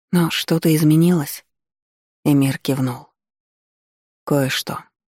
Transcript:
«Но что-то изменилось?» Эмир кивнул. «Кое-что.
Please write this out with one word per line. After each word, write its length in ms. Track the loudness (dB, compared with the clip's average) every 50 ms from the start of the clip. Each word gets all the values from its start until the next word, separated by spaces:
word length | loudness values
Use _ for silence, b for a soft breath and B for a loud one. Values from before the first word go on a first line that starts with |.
| _ -2
«Но 180 | 0 0 0 0
что-то 460 | -2 -6 -4 -2 -2 0 2 2 2
изменилось?» 680 | 2 4 4 4 4 4 4 2 0 -2 -6 -10 -16 -18 _ _ _ _ _ _ _ _ _ _ _ _ _ _ _ -2
Эмир 340 | 0 2 2 2 0 -2 -4
кивнул. 480 | -4 -6 -4 -4 -4 -6 -6 -8 -14 _ _ _ _ _ _ _ _ _ _ _ _ _ _ _ _ _ _ _ _ _ _ _ -6
«Кое-что. 580 | -2 -2 0 0 -2 -4 -6 -8 -8 -12 -12 -14 _ _ _ _